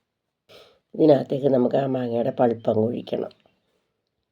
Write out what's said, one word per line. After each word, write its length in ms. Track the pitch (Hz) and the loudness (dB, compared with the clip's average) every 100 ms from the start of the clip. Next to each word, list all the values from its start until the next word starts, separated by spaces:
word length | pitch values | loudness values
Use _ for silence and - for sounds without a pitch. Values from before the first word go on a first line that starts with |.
| _ _ _ _ _ - - _ _ - | _ _ _ _ _ -20 -20 _ _ 2
ഇതിനകത്തേക്ക് 540 | 160 135 131 139 135 | 4 4 2 -2 0
നമുക്ക് 240 | 131 123 139 | 2 2 0
ആ 80 | 139 | -2
മാങ്ങയുടെ 460 | 131 123 117 117 120 | -4 -4 -2 -2 0
പൾപ്പ് 320 | 123 113 - | 0 0 -2
അങ്ങ് 140 | 127 | 0
ഒഴിക്കണം. 480 | 110 123 123 - - - _ _ _ _ _ _ _ _ _ | 0 -4 -6 -8 -8 -12 _ _ _ _ _ _ _ _ _